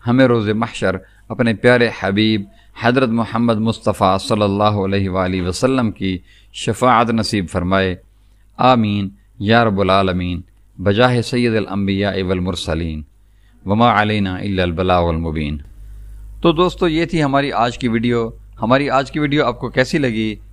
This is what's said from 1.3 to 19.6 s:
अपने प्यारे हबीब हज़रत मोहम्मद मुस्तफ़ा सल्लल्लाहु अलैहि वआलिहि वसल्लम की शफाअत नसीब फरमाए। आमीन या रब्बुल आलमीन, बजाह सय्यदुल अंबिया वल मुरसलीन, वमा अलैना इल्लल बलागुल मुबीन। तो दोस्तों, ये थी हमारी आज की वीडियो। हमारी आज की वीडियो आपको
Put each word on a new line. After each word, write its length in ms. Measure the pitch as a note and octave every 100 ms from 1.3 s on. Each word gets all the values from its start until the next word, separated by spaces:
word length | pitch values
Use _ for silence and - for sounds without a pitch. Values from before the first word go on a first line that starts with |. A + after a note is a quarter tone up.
अपने 240 | - A#2 G#2
प्यारे 340 | B2 B2 A#2
हबीब 520 | - F#2+ G2 A2 A2 G2+ - - -
हज़रत 340 | A#2 B2+ C3
मोहम्मद 480 | A2+ A2 A2+ A#2 A2
मुस्तफ़ा 560 | A2+ A2 - G2+ G2 F#2+
सल्लल्लाहु 640 | - A2 G#2 G2 G#2+ G#2
अलैहि 260 | F#2+ G2+ F#2+
वआलिहि 340 | F#2 F#2 F#2
वसल्लम 480 | F2 F2+ C3 C3 A2+
की 280 | - G2 F2+ - _ _
शफाअत 560 | - - A2 B2+ A2+ A#2
नसीब 340 | A2+ G2+ G#2 F2
फरमाए। 480 | F#2 F2 G2 F#2+ F2+ _ _ _ _ _ -
आमीन 520 | B2+ B2 G#2+ G2+ G2 - _ _
या 200 | G2+ A#2
रब्बुल 280 | A2+ G2 F#2+
आलमीन, 540 | G2 F#2+ F2+ F2+ E2+ - _ _ -
बजाह 420 | F#2 G2+ B2 B2
सय्यदुल 420 | A2 B2 A#2+ A2 -
अंबिया 440 | G2 G2 G2 G2+ F#2+
वल 180 | F2+ F#2
मुरसलीन, 640 | F2+ F2+ - D#2+ E2+ D#2 D2+ _ _ _ _ _
वमा 260 | F#2 G#2 A#2+
अलैना 460 | G#2 G#2+ G#2+ F#2+ F#2
इल्लल 320 | G2+ F#2+ F2+
बलागुल 440 | E2 F#2 F2+ E2+ D#2+
मुबीन। 440 | E2 D#2 D2 D2 - - - - - - - -
तो 100 | E3+
दोस्तों, 360 | D#3+ F3+ - F3+
ये 180 | D#3 E3
थी 120 | E3+
हमारी 300 | C#3+ C#3 C#3
आज 240 | G2 A#2+ A#2+
की 120 | B2+
वीडियो। 500 | A2+ A#2+ A#2+ A2+ - - -
हमारी 280 | A2+ C3 C#3
आज 200 | B2+ C3+
की 80 | D#3
वीडियो 260 | D3 D3
आपको 240 | A#2+ A#2